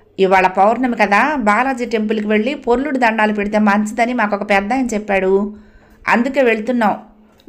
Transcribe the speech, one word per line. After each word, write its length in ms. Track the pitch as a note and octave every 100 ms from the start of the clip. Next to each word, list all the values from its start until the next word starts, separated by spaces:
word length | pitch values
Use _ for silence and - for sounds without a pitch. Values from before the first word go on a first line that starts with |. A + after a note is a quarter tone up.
| _ -
"ఇవాళ 280 | F#3+ F#3+ F#3
పౌర్ణమి 480 | F#3+ G3 A#3+ C4 A3+
కదా, 400 | G3+ G3+ C4 D4+
బాలాజీ 500 | G#3 G#3 C4 B3+ A#3+
టెంపుల్కి 420 | A3+ G#3+ G#3+ G#3
వెళ్ళి 260 | G#3+ A3+
పొర్లుడు 440 | D4 - B3 C#4+ C4
దండాలు 360 | A#3+ A3 G#3+
పెడితే 260 | G#3+ G3+ G#3+
మంచిదని 540 | G#3+ G3+ G#3+ - A#3
మాకొక 360 | B3 G#3 G3+ G#3
పెద్దాయన 380 | G3 G3+ C4 B3
చెప్పాడు. 600 | G#3+ G#3 G3 F#3+ G3 G#3 - - - _ _ -
అందుకే 340 | G3+ B3 C4+
వెళ్తున్నాం. 560 | B3+ A3 A3 B3 G#3+ - - - _ _